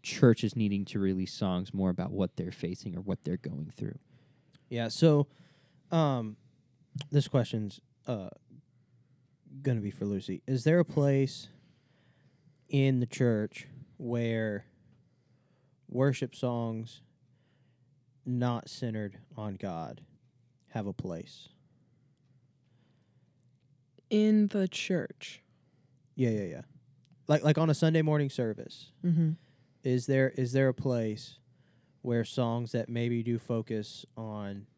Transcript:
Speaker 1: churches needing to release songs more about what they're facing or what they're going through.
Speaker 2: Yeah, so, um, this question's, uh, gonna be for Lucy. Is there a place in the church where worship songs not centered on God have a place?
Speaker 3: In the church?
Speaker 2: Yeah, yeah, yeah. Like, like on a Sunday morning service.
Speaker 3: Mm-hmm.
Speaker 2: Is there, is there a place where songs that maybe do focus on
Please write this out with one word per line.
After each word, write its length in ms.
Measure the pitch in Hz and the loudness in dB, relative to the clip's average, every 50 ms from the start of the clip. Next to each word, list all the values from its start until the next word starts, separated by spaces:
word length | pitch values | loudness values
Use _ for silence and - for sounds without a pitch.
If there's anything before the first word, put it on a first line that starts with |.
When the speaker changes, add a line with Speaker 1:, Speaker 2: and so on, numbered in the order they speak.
| - | -10
Speaker 1:
churches 520 | - - - - 123 113 - - 107 - | -10 0 6 8 6 8 6 2 -4 0
needing 300 | 120 110 101 101 98 101 | 0 0 2 2 0 -2
to 140 | - - 104 | -2 -2 0
release 340 | 98 95 95 92 95 90 - | 0 2 2 0 -2 -4 -4
songs 400 | - 107 95 90 90 90 - - | -2 -2 0 0 -2 -4 -4 -4
more 160 | 98 95 92 | 0 0 0
about 220 | 90 90 92 95 | 0 0 -4 -6
what 240 | - 98 95 90 _ - | -2 -2 -2 -2 _ -6
they're 140 | 90 90 | -8 -8
facing 440 | - - - 85 90 - - 101 85 87 | -6 -8 -8 -8 -8 -8 -10 -10 -10 -8
or 40 | |
what 220 | 95 98 95 - _ | -6 -6 -6 -6 _
they're 140 | - 90 90 | -6 -6 -6
going 340 | - - - 69 76 80 - | -6 -8 -8 -8 -10 -12 -10
through. 220 | - - 101 - - _ _ _ _ _ _ _ _ _ _ _ - _ _ | -10 -10 -10 -10 -12 _ _ _ _ _ _ _ _ _ _ _ -20 _ _
Speaker 2:
Yeah, 180 | 123 120 117 113 | -6 -6 -4 -4
so, 400 | - - - 165 151 143 143 - _ _ - _ _ _ _ _ _ _ _ _ | 0 4 6 6 6 6 2 0 _ _ -20 _ _ _ _ _ _ _ _ _
um, 460 | - 165 156 147 135 123 113 107 107 _ _ _ _ _ _ _ _ _ _ _ _ 135 - - | 2 2 2 2 2 -2 -4 -6 -10 _ _ _ _ _ _ _ _ _ _ _ _ -12 -10 0
this 160 | - 147 139 - | 0 0 2 4
question's, 520 | - 135 117 - - 113 107 101 - - _ _ _ _ _ - | 2 0 2 2 -2 -4 -4 -4 -8 -12 _ _ _ _ _ -6
uh, 220 | 123 104 92 - - - _ _ - - _ _ _ _ _ _ _ _ _ _ _ _ _ _ _ _ _ - 135 135 | -6 -6 -6 -10 -14 -18 _ _ -20 -20 _ _ _ _ _ _ _ _ _ _ _ _ _ _ _ _ _ -20 -18 -6
gonna 180 | 139 139 123 110 | -2 0 0 0
be 80 | 101 101 | -2 -4
for 140 | 95 - 101 | -6 -4 -4
Lucy. 360 | 101 101 95 - - 92 - _ | -4 -4 -4 -4 -6 -8 -8 _
Is 180 | - 135 127 117 | -2 -2 0 4
there 140 | 156 160 175 | 4 4 4
a 60 | 170 | 4
place 640 | - - 151 143 143 139 135 135 135 - - - - - - _ _ _ _ _ _ _ _ _ _ _ _ _ _ _ _ _ _ _ _ _ _ | 2 2 2 4 4 4 4 2 0 -2 -8 -16 -18 -20 -20 _ _ _ _ _ _ _ _ _ _ _ _ _ _ _ _ _ _ _ _ _ _
in 320 | - 139 135 135 131 123 | 2 4 4 4 4 2
the 60 | 123 | 0
church 640 | 117 - - 135 120 113 107 107 104 - - - - - - - _ _ _ | -2 0 2 2 4 4 2 0 -4 -6 -14 -18 -18 -20 -20 -20 _ _ _
where 680 | 143 117 120 120 117 117 113 113 110 107 104 101 - _ _ _ _ _ _ _ _ _ _ _ _ _ _ _ _ _ _ _ _ _ _ _ _ - | -6 -4 -2 -2 0 0 0 0 -2 -2 -4 -6 -10 _ _ _ _ _ _ _ _ _ _ _ _ _ _ _ _ _ _ _ _ _ _ _ _ -6
worship 480 | - 123 131 143 131 - 135 123 - | 0 2 2 2 2 0 -4 -8 -6
songs 640 | - - 123 120 120 117 113 113 110 113 113 - - _ _ _ _ _ _ _ _ _ _ _ _ _ _ _ _ _ _ _ _ _ _ _ _ _ | -4 -4 -2 -2 -2 -4 -4 -4 -6 -8 -10 -14 -20 _ _ _ _ _ _ _ _ _ _ _ _ _ _ _ _ _ _ _ _ _ _ _ _ _
not 420 | 127 123 123 123 123 120 117 - - | -4 -2 0 0 0 0 -2 -6 -10
centered 500 | - - - 120 110 110 107 101 95 - - _ - 120 | -10 -8 -6 -6 -6 -6 -6 -8 -10 -14 -20 _ -12 -10
on 180 | 107 104 98 | -8 -8 -8
God 460 | 95 - 98 87 82 80 62 57 - - _ _ _ _ _ _ _ _ _ _ _ _ _ | -6 -8 -8 -6 -6 -8 -10 -12 -16 -20 _ _ _ _ _ _ _ _ _ _ _ _ _
have 160 | - 113 101 101 | -8 -8 -6 -6
a 60 | 92 | -8
place? 560 | - - 95 85 82 - - - - - - _ _ _ _ _ _ _ _ _ _ _ _ _ _ _ _ _ _ _ _ _ _ _ _ _ _ _ _ _ _ _ _ _ _ _ _ _ _ _ _ _ _ _ _ _ _ _ _ _ - _ _ | -8 -8 -8 -8 -10 -12 -14 -18 -20 -20 -20 _ _ _ _ _ _ _ _ _ _ _ _ _ _ _ _ _ _ _ _ _ _ _ _ _ _ _ _ _ _ _ _ _ _ _ _ _ _ _ _ _ _ _ _ _ _ _ _ _ -20 _ _
Speaker 3:
In 380 | - 214 214 214 214 214 208 202 | 2 4 4 6 6 6 4 4
the 200 | - 208 190 180 | 2 0 0 0
church? 760 | - - - - 190 165 - - - _ - - - - _ _ _ _ _ _ _ _ _ _ _ _ _ _ _ | -2 -6 -4 -2 -2 -2 -2 -4 -10 _ -16 -18 -18 -20 _ _ _ _ _ _ _ _ _ _ _ _ _ _ _
Speaker 2:
Yeah, 140 | - 131 117 | 0 2 2
yeah, 120 | 110 107 101 | 2 0 -2
yeah. 180 | 87 73 64 - _ - - _ _ _ _ _ _ - _ _ - | -4 -8 -10 -14 _ -20 -20 _ _ _ _ _ _ -20 _ _ 2
Like, 160 | 151 151 - | 2 4 6
like 140 | 151 151 151 | 4 4 4
on 120 | 160 160 | 4 2
a 40 | 151 | 4
Sunday 280 | - - 160 160 165 | 4 4 4 4 4
morning 280 | 156 151 151 147 147 135 | 4 4 4 2 2 0
service. 640 | - - 123 110 104 - - - - - - - _ _ - | 0 -2 -2 -2 -2 -6 -10 -14 -14 -18 -20 -20 _ _ 0
Speaker 3:
Mm-hmm. 260 | 175 165 160 165 156 160 - _ _ _ _ _ _ _ _ _ | 2 4 4 4 2 2 -2 _ _ _ _ _ _ _ _ _
Speaker 2:
Is 220 | 131 127 127 120 | 0 0 0 2
there, 240 | - 135 135 131 135 | 2 4 4 4 2
is 200 | - - 131 120 123 | 2 0 -2 0 2
there 140 | 135 135 131 | 4 4 4
a 60 | 127 | 2
place 680 | - - 135 123 120 113 110 107 - - - - _ _ _ _ _ _ _ _ _ _ _ _ _ | 0 -2 -2 0 0 0 -2 -4 -6 -10 -16 -20 _ _ _ _ _ _ _ _ _ _ _ _ _
where 220 | - 123 120 117 113 | -4 0 0 0 0
songs 480 | - - - 127 117 113 120 120 113 - | 0 0 0 0 0 0 -2 -4 -2 -2
that 140 | - 139 - | -4 -4 -2
maybe 340 | 120 117 120 120 120 117 113 | -2 -2 0 0 0 -2 0
do 160 | 120 117 117 | 0 -2 -2
focus 640 | - - 120 113 110 - 117 107 107 - - - - _ _ | -2 -2 -4 -4 -2 -2 -4 -4 -4 -6 -12 -16 -18 _ _
on 520 | - 113 110 107 104 104 101 101 101 101 _ _ | -12 -10 -8 -8 -8 -8 -8 -8 -10 -12 _ _